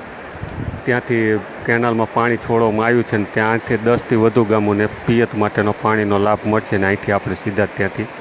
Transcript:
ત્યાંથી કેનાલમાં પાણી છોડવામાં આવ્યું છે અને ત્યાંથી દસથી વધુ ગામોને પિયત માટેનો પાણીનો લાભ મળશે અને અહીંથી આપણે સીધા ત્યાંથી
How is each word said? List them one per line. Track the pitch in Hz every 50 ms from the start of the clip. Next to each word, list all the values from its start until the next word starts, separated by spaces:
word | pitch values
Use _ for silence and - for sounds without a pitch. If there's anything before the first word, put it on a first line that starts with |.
| - - - - - - - - - - - - - - - -
ત્યાંથી | - 135 123 123 - - 123 113 110 110 107 104 95 - - - -
કેનાલમાં | - 117 117 120 120 113 113 110 - -
પાણી | 117 113 120 117 110
છોડવામાં | - - 120 113 117 110 104 107 110
આવ્યું | 120 120 120 110 -
છે | 117
અને | 107 101 - -
ત્યાંથી | 113 110 110 113 113 - - 123 104
દસથી | 110 117 120 113 - - 123 110
વધુ | 110 117 113 123 113
ગામોને | 101 110 107 104 104 104 101 107 104 - -
પિયત | - - 117 117 117 107 - 107 104
માટેનો | 104 - 110 104 104 104 - -
પાણીનો | 110 110 107 107 101 101 98 101
લાભ | 107 107 101 -
મળશે | 110 107 110 107 - 107
અને | 98 95
અહીંથી | 95 101 101 - - 101 98
આપણે | - 95 92 - -
સીધા | 110 98 104 104 92 -
ત્યાંથી | - 101 95 - - 110 113 - -